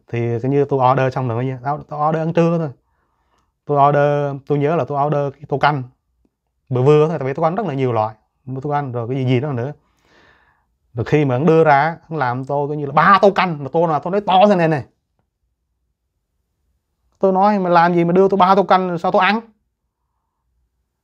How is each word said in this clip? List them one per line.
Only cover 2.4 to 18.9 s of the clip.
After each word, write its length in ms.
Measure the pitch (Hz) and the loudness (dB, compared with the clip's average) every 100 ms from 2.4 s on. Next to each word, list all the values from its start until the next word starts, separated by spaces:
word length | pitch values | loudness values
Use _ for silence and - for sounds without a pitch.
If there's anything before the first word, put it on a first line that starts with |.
| 165 170 | 0 0
thôi. 120 | 160 - _ _ _ _ _ _ _ _ - | -4 -10 _ _ _ _ _ _ _ _ -4
Tôi 200 | 143 143 | 2 4
order, 520 | 143 147 147 143 139 - | 4 2 0 -4 -8 -4
tôi 120 | 147 | -2
nhớ 160 | 143 165 | 0 -2
là 100 | 123 | -2
tôi 220 | 143 147 | -2 -2
order 260 | 143 143 | -2 -4
cái 100 | - 147 | -8 -8
tô 80 | 143 | 0
canh. 260 | 143 147 127 _ _ _ _ _ _ _ - | 0 0 -6 _ _ _ _ _ _ _ -6
Bữa 120 | 127 | 0
vừa 260 | 135 151 156 | 4 4 2
thôi, 100 | 160 | -2
tại 80 | 131 | -6
vì 60 | |
tô 100 | 139 | -2
canh 120 | 160 185 | -2 -2
rất 100 | 196 | -6
là 80 | |
nhiều 200 | 139 127 | -2 -2
loại. 220 | 113 107 113 _ _ 127 131 | -2 -4 -6 _ _ -14 -10
Tô 100 | 147 | -6
canh 200 | 147 139 | -6 -6
rồi 160 | 120 113 | -8 -6
cái 100 | 135 | -4
gì 80 | 127 | 0
gì 140 | 127 | 0
đó 140 | 151 | -2
nữa. 180 | 123 131 147 _ _ _ _ _ _ _ _ _ _ _ | -6 -8 -12 _ _ _ _ _ _ _ _ _ _ _
Rồi 120 | 120 110 | -10 -2
khi 200 | 151 139 | 0 0
mà 100 | 123 | 0
hắn 100 | 165 | 2
đưa 180 | 165 | 4
ra, 340 | 160 139 156 165 - | 4 4 2 -4 -12
hắn 100 | 160 | -6
làm 260 | 123 127 135 | -4 -4 -6
tôi 220 | 143 143 | -6 -4
coi 100 | 151 | -6
như 80 | 143 | -4
là 60 | |
ba 280 | 151 175 190 | 2 4 4
tô 100 | 202 | 4
canh, 320 | 185 185 147 | 2 -2 -4
mà 60 | 135 | -6
tô 140 | 165 170 | -2 0
nào 120 | 147 | -2
tôi 120 | 175 | -2
nói 100 | 202 | -6
to 260 | 208 185 208 | 0 4 4
thế 80 | 185 | 4
này 120 | - | 0
này. 180 | 147 107 _ _ _ _ _ _ _ _ _ _ _ _ _ _ _ _ _ _ _ _ _ _ - | -2 -6 _ _ _ _ _ _ _ _ _ _ _ _ _ _ _ _ _ _ _ _ _ _ -2
Tôi 140 | 196 | 0
nói, 260 | 185 202 208 | 2 2 2
"Mà 100 | 175 | 2
làm 240 | 175 170 | 2 4
gì 100 | 175 | 2
mà 80 | 170 | 2
đưa 160 | 180 190 | 4 2
tôi 100 | 196 | 4
ba 180 | 185 196 | 4 4
tô 80 | |
canh, 340 | 185 185 185 | 4 2 0